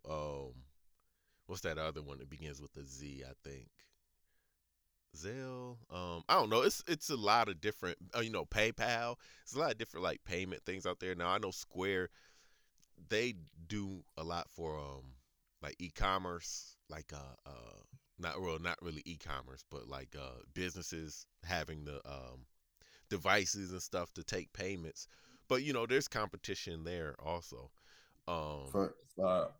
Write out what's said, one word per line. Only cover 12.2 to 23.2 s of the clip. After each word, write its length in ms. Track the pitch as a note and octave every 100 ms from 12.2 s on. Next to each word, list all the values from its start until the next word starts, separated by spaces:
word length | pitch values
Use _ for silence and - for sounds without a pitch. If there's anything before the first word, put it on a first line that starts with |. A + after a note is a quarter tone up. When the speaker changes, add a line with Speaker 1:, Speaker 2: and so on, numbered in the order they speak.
| - - - _ _ _ _ - E2
Speaker 1:
they 280 | A2 B2 G2+ D#2 E2 E2
do 360 | G#2 G2 F#2 - -
a 60 |
lot 260 | D#2+ E2+ D2
for, 280 | - D#2+ D#2
um, 360 | C#2+ C2+ C2 B1+ _ _ _ _
like, 140 | C#2+ -
e-commerce, 960 | F2 - G2 F#2+ F#2 E2+ - - - - -
like, 220 | D#2 D2+
uh, 360 | C#2+ C2+ - -
uh, 320 | C#2 D#2+ - - - _ -
not, 220 | E2+ D2
well, 180 | F#2 D#2+
not 180 | F2 -
really 200 | E2+ D#2 -
e-commerce, 580 | E2 - C#2 B1+ C2 -
but, 180 | C#2+ A#1
like, 280 | C2+ C2 D2
uh, 220 | C2+ B1 -
businesses 720 | F2+ F#2 F2+ E2 E2 D#2 - - _
having 400 | E2+ F2 D#2 D#2
the, 120 | D2 C#2+ -
um, 400 | C#2 B1+ C2 B1 _ _ _ - - _
devices 640 | G2+